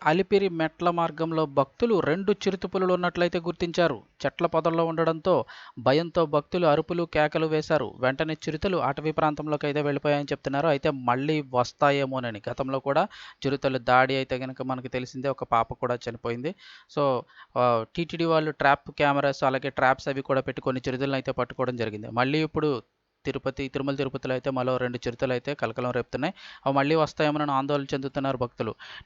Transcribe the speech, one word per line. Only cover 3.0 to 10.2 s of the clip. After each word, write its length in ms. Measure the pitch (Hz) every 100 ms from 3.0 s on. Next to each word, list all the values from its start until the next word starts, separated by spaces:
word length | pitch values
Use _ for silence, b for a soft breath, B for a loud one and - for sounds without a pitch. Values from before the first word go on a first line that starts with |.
| 175 170 175 175
గుర్తించారు. 640 | 170 165 175 175 170 113 - _ 139
చెట్ల 200 | - 170
పొదల్లో 400 | 160 160 165 165
ఉండడంతో 580 | 165 165 160 190 156 - B B -
భయంతో 480 | 120 147 170 180 156
భక్తులు 400 | 147 - 185 165
అరుపులు, 360 | 147 156 170
కేకలు 440 | 170 156 151 160 160
వేశారు. 480 | 156 - 156 107 -
వెంటనే 340 | 127 135 160
చిరుతలు 440 | 156 - 156 202 175
అటవీ 360 | 127 143 156
ప్రాంతంలోకి 540 | 151 156 147 151 147 147
అయితే 160 | 147
వెళ్ళిపోయాయని 420 | 147 143 147 143